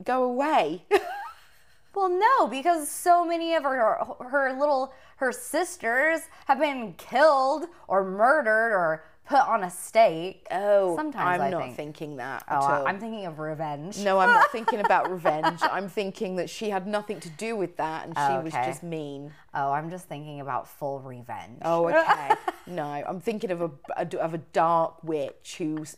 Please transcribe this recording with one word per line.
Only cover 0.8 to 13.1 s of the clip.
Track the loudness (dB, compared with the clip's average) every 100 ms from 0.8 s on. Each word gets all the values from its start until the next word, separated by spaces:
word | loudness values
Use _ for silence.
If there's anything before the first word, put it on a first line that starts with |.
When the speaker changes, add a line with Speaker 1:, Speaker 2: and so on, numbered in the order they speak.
| 2
Speaker 1:
<laughs> | 2 2 -8 -12 -16 -20 -20 -20 -20 _ -2
Speaker 2:
Well, | 0
no, | 4 4 4 2
because | 0 0 0 -2
so | 0 4 4
many | 4 -2 0 0
of |
her, | 0 2 2 2 -4 -8 -2
her | 0 0
little, | 0 2 2 -2 -8 -20 -4
her | -4
sisters | -4 -4 -2 -2 -4 -2 2 2 0 -4 -8 0
have | 2
been | 2 -2 -8 -12
killed | -2 6 6 6 2 0 -4 -12 -2
or | 0
murdered | 0 4 4 6 4 2 2
or | 2 0 -2 -8 _ 0
put | 2
on | 4 0
a | -2
stake. | -8 0 4 4 4 -6 -10 -6
Speaker 1:
Oh, | -2 4 6 4 0
Speaker 2:
Sometimes | -2 -2 0 2
Speaker 1:
I'm | 0
Speaker 2:
I |
Speaker 1:
not | -2
Speaker 2:
think. | -4 -8
Speaker 1:
thinking | -10 -10 -10 -8
that | -8 -8 -2
Speaker 2:
Oh, | 0
Speaker 1:
at |
Speaker 2:
I, | 2 2
Speaker 1:
all. | 0
Speaker 2:
I'm | -2
thinking | -8